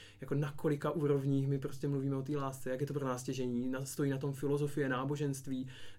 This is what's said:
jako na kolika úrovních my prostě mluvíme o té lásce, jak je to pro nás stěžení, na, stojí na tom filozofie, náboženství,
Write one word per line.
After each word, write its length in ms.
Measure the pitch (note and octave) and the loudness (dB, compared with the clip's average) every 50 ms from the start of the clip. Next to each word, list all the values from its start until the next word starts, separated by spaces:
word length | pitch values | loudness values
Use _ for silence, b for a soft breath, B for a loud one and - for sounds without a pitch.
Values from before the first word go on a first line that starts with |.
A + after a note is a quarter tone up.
| B B B - | B B B -10
jako 140 | C#3+ - D3 | -4 -2 0
na 180 | C#3+ D3+ C#3+ - | 0 0 0 -2
kolika 340 | - - D#3 D3 C#3+ - D3+ | 0 2 2 2 2 2 0
úrovních 580 | D3+ E3+ D3 C#3+ C#3+ C#3 C3+ C#3 C#3 C3+ C3+ C#3 | 2 2 4 4 4 4 4 4 4 4 4 2
my 100 | C#3 C3+ | 2 0
prostě 300 | C3+ C#3 - - - C#3+ | 0 -4 -4 -2 0 0
mluvíme 280 | C#3+ C#3 C3+ C#3 C#3 | 2 2 2 0 0
o 60 | C3+ | 0
té 140 | C3+ C#3 D3+ | -2 -2 -2
lásce, 340 | C#3+ C3+ C3+ C3+ - - C3 | -2 -2 -2 -4 -4 -4 -2
jak 100 | B2+ B2+ | -2 0
je 60 | C#3+ | 0
to 80 | C#3+ C#3 | -2 -2
pro 120 | C#3+ C#3 | 0 0
nás 140 | C3 B2 A#2+ | 0 -2 -2
stěžení, 480 | - - B2+ B2+ B2+ B2 A#2+ A#2+ B2+ B2+ | -2 -4 -2 0 0 0 0 0 0 0
na, 160 | C3 C3 C3+ | -2 -2 -4
stojí 260 | C3+ - - D3 C#3 | -4 -2 0 2 2
na 80 | C3+ C3 | 2 0
tom 140 | D3 C#3+ | 0 -2
filozofie, 560 | C3+ - D3 C#3 C#3+ C#3+ D3 C#3+ - D3+ C#3 C3 | -2 -2 0 0 2 2 0 0 0 0 2 2
náboženství, 800 | B2+ B2+ C3+ C#3 D3 C#3+ D3+ C#3+ C#3 C3+ - C#3 C3 B2+ C3 C3 B B B B B | 2 0 0 0 0 0 0 0 -2 -2 -4 -4 -4 -4 -4 -6 B B B B B